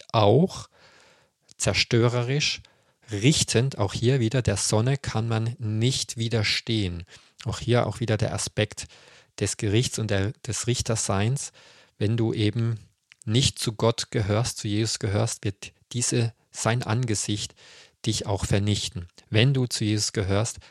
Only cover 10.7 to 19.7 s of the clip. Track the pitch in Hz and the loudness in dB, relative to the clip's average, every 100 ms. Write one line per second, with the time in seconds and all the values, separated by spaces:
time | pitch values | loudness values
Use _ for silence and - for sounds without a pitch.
10.7 | 123 - 110 - 98 107 139 - - - | -2 -2 -2 0 0 0 -2 -6 -16 -20
11.7 | - _ - 104 117 113 - 104 117 113 | -20 _ -4 -2 0 0 0 0 0 -2
12.7 | 110 - _ _ _ - 120 139 - - | -4 -10 _ _ _ 0 2 2 0 -4
13.7 | 107 113 - - - 98 104 120 - 107 | 2 2 2 -2 -2 0 0 0 -4 -4
14.7 | 104 113 - 104 104 113 - 104 - - | -2 -2 -2 -2 0 0 -2 -6 -6 -12
15.7 | - _ 120 - 123 117 - _ - 110 | -20 _ -4 0 0 0 -4 _ -4 0
16.7 | 123 113 110 123 104 - 104 - - - | 0 0 -2 0 -2 -2 -4 -6 -14 -20
17.7 | - - _ 117 107 - 101 - 101 104 | -20 -20 _ -4 -4 -2 -2 0 0 2
18.7 | 101 - - 87 _ _ 110 131 135 123 | 0 -2 -8 -12 _ _ 4 4 4 0